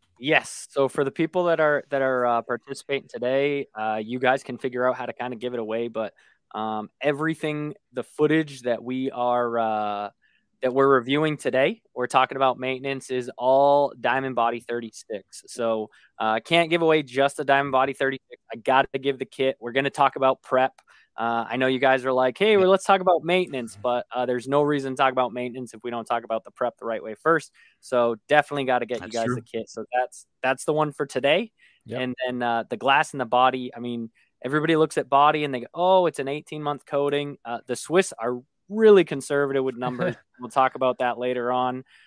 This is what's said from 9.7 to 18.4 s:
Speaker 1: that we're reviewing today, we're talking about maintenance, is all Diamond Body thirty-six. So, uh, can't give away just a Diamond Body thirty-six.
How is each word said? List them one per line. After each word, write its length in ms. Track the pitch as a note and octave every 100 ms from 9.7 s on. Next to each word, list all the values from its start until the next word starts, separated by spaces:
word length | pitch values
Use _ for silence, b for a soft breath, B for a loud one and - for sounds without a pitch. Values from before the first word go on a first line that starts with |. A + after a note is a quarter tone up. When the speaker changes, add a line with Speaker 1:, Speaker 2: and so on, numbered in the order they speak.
| G#2+ G#2 G2+ G#2 - _ _ _ _
Speaker 1:
that 120 | B2+
we're 220 | B2+ C#3 C3
reviewing 400 | A#2+ C#3+ D#3 D3
today, 460 | C3+ C3 D3 A3+ _
we're 140 | B2+ B2
talking 300 | C3+ C3 C#3
about 200 | C3+ B2
maintenance, 520 | C3 C3 C3+ C3+ -
is 180 | B2+ A#2+ -
all 540 | B2+ C3+ C#3+ C#3+ C#3+ B2+
Diamond 340 | A#2 C3 C3+ A#2+
Body 260 | A#2 A#2
thirty-six. 840 | - A#2+ A2+ - - G#2 - - -
So, 420 | - A#2 A2 G#2+ b b -
uh, 220 | A2 A2
can't 300 | - E3+ E3
give 120 | E3+
away 220 | E3 D#3
just 340 | C3+ B2 C#3 -
a 40 |
Diamond 300 | C#3 C#3 C#3+
Body 180 | C3 C3+
thirty-six. 500 | C3 C3+ C3+ _ -